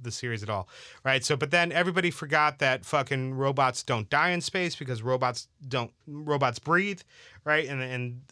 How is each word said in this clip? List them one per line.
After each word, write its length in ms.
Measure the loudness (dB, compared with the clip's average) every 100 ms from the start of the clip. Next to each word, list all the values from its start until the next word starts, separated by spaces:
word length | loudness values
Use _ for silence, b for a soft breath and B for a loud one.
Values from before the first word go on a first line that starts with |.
the 100 | -12
series 320 | -8 -6 -6
at 60 | -4
all, 180 | -4 -6 B B B 2
right? 180 | 2
So, 140 | 2 0
but 140 | 2
then 200 | 2 4
everybody 400 | 2 2 2 0
forgot 480 | -2 0 2 2 2
that 240 | 2 0 0
fucking 480 | 0 0 -2 -2 -2
robots 460 | 0 2 2 0
don't 260 | -2 -2 0
die 220 | 2 2
in 100 | 0
space 340 | -2 -2 -2 -4
because 260 | -8 -6
robots 460 | -2 0 0 -4 -10 _ -6
don't, 260 | -4 -4 _ -16
robots 540 | -8 -2 2 2 0
breathe, 400 | 2 2 2 -4 -12 B B B 0
right? 200 | 0 0
And, 140 | -4
and, 400 | -4 -4 -6 -8 -12